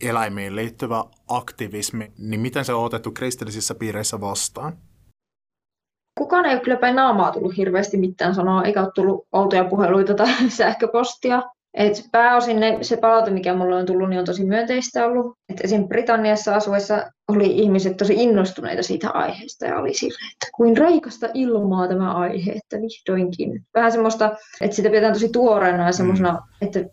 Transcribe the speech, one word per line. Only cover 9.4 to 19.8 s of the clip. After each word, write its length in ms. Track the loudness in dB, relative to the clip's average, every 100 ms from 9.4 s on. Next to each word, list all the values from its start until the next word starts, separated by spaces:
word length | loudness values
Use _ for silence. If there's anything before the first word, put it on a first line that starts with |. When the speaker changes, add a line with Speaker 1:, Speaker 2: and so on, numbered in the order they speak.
| 2 2 2
Speaker 2:
puheluita 480 | 2 4 4 2
tai 140 | 2 2 2 0
<laughs> 40 |
sähköpostia. 920 | 2 0 0 0 0 -2 -2 -2 -2 -4 -16 _
Et 300 | 0 0 0 0
pääosin 480 | 4 6 4 2 2
ne, 180 | 2 0
se 160 | -2 0
palaute, 340 | 4 4 4
mikä 240 | 0 0 0
mulle 200 | 0 0
on 100 | 0
tullut, 240 | 0 0
niin 100 | -2
on 60 | -2
tosi 200 | -2 0
myönteistä 600 | 0 0 -2 -2 -2 0
ollut. 320 | 0 -4 -8 -14
Et 120 | -6
esim. 240 | 0 0 2
Britanniassa 680 | 0 2 2 2 0 0 0
asuessa 560 | 0 -2 0 -4 -4 _ -2
oli 180 | 2 4
ihmiset 520 | 4 4 2 0 0
tosi 160 | 2
innostuneita 720 | 4 4 4 2 -4 -8 -6
siitä 260 | -4 -4 -4
aiheesta 560 | -2 -4 -6 -16 -10 -6
ja 140 |
oli 140 | -4